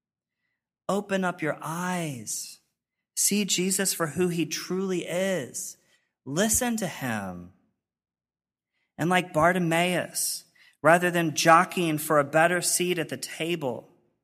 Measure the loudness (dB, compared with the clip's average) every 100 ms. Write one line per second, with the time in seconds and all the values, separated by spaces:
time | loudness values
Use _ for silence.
0 | _ _ _ _ _ _ _ _ -4 -4
1 | -2 -2 -2 -2 -4 -4 -6 -6 -4 -4
2 | -4 -8 -10 -10 -12 -18 _ _ _ _
3 | _ -2 0 0 0 0 0 0 -2 -2
4 | -2 0 0 0 -2 -4 -4 -4 -2 -4
5 | -4 -2 -2 -2 -4 -10 -12 -14 _ _
6 | _ _ -6 0 0 2 0 -2 -4 -6
7 | -4 -4 -6 -10 -16 -20 _ _ _ _
8 | _ _ _ _ _ _ _ _ _ -4
9 | 2 2 2 4 4 4 2 2 2 0
10 | -4 -4 -6 -6 -12 _ _ _ 6 6
11 | 4 2 0 2 6 6 6 0 0 -2
12 | 2 2 4 4 4 2 0 0 0 -2
13 | -4 -8 -10 -8 -6 -4 -4 -6 -12 _
14 | _ _